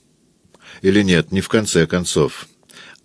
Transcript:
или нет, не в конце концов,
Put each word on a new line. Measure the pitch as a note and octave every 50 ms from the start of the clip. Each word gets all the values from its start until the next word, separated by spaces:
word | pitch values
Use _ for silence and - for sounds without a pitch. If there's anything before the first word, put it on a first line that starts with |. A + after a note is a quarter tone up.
| _ _ _ _ _ _ _ _ _ _ _ _ _ - - - -
или | F#2+ G2 G#2 G2+
нет, | F#2+ F2+ D#2+ D#2 - F#2+
не | F#2+
в | F#2 -
конце | - A2+ G#2+ - - F2 D#2+ D#2
концов, | - F2+ F2 - - F2 D2 C2 - - - - _ _ _ _ - - - - - _ _